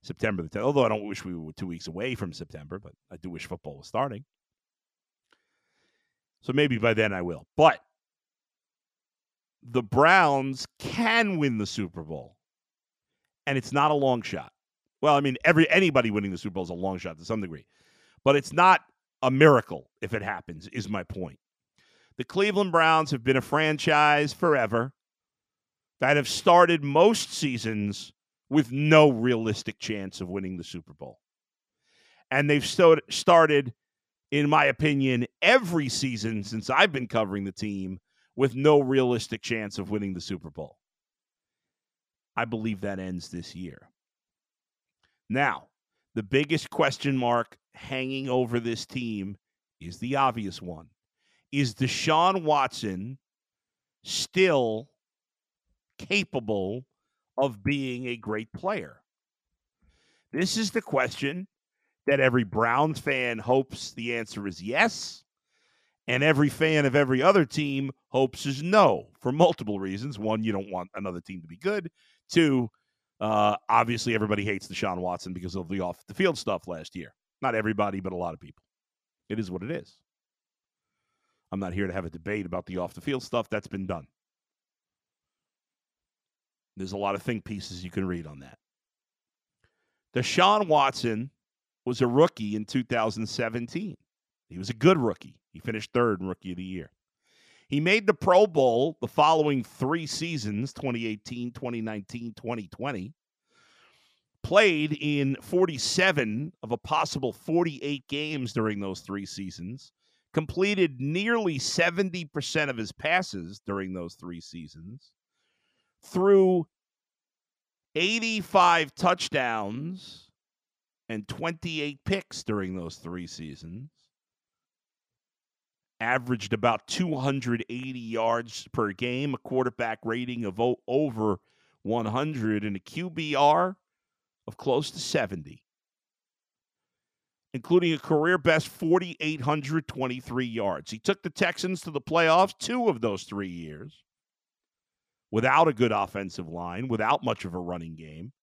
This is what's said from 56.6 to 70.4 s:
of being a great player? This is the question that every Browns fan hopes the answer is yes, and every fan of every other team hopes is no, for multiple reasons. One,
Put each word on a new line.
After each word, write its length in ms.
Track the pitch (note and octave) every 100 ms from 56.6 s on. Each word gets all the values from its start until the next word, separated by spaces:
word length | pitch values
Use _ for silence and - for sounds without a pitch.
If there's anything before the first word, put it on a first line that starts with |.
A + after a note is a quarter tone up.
| F#2+ A#2+ C3 _ _ _ _ -
of 240 | C3+ G#2+
being 460 | G2+ C#3+ C3 B2 B2+
a 80 | A#2+
great 380 | G2+ G#2+ A2+
player? 480 | - F#3 G#3 D2+ - _ _ _ _ _ _ _ _ _ _ _ _ _
This 240 | D3 F3+ A3
is 160 | G#3+
the 100 | -
question 640 | - C3+ B2+ - C#3 F3 G3 _ _ _ _ _ -
that 140 | C#3
every 240 | C3 B2 G#2+
Browns 520 | A2 A#2 B2+ D#3 D#3+
fan 420 | - C3 B2 A#2
hopes 520 | G#2+ C3 C3 - -
the 240 | - A#2 A#2
answer 320 | A2+ - G2+
is 160 | E2+
yes, 640 | F#2+ C#3 A3 - - - _ _ _ _ _ _ _ _ -
and 160 | B2+
every 260 | D3 C#3 D3
fan 360 | - D#3+ D#3 C#3
of 100 | C3+
every 260 | C3+ C3
other 240 | D#3+ G3 D3
team 460 | - D3 C3+ C#3 - _
hopes 360 | B2+ C3 - C#3
is 160 | C3+
no, 460 | E3 G#3 E3+ F2 - _
for 120 | -
multiple 480 | C#3+ E3+ E3 G#2+ G2+
reasons. 400 | F#2+ G2 C3+ G#2+
One, 240 | A2 A2